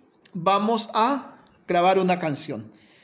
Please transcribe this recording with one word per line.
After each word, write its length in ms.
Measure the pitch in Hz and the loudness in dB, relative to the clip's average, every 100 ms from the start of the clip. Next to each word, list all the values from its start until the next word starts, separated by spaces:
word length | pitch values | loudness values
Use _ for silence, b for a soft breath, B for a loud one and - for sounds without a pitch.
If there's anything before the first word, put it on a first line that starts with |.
| _ _ _ | _ _ _
vamos 580 | 185 170 196 208 226 214 | -4 2 2 2 -2 -2
a 420 | - 233 285 - - _ _ - | 0 0 0 -6 -18 _ _ -2
grabar 320 | 180 180 190 | 2 4 4
una 180 | 185 180 | 2 0
canción. 540 | 165 135 - 117 113 b b b | -2 -6 -8 -10 -12 b b b